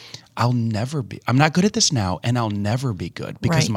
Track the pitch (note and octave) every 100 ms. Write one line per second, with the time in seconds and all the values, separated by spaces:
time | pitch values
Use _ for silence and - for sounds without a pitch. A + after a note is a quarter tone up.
0 | - - - - A#2+ B2 A2+ G#2 B2+ D3+
1 | G2 G#2 - B2+ D#3 E3+ G#3 A3 - B2+
2 | F#2 F2+ B2+ B2 A2 G2+ G2+ B2 C3+ F2+
3 | E2+ - - - - D#3+ A#2